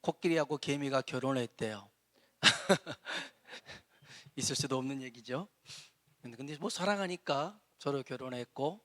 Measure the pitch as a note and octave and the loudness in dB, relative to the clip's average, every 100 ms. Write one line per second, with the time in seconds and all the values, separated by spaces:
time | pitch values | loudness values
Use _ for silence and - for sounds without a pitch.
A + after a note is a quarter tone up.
0 | - D#3+ F3+ E3 D3 D3 - C#3+ C#3 C3+ | -2 0 2 4 2 -2 0 0 2 2
1 | B2+ C3 C3 C3+ A#2 - A2+ G#2 G2+ _ | 0 -2 0 0 0 -2 -4 -4 -12 _
2 | _ _ _ _ - - - F3+ - C#3+ | _ _ _ _ 4 4 4 4 4 -12
3 | - - - _ - - - - _ _ | -6 -6 -8 _ -18 -18 -14 -18 _ _
4 | - - - - - B2+ C#3+ C3 C3 C#3 | -20 -20 -14 -4 -2 0 0 0 -2 -4
5 | B2+ A#2+ A2+ B2+ G3+ _ - - - _ | -8 -14 -4 -4 -4 _ -18 -18 -18 _
6 | _ _ B2 A#2 C#3 D3+ D3 E3+ F#3+ G3+ | _ _ -14 -10 -10 -6 -4 0 2 2
7 | F#3+ F3+ - C#3 D#3+ G#3 _ _ D3 C#3 | 0 -2 0 2 2 -4 _ _ -2 -2
8 | B2+ B2+ B2+ B2 A#2+ - C#3 G3+ | -4 -8 -6 -6 -8 -2 -2 -2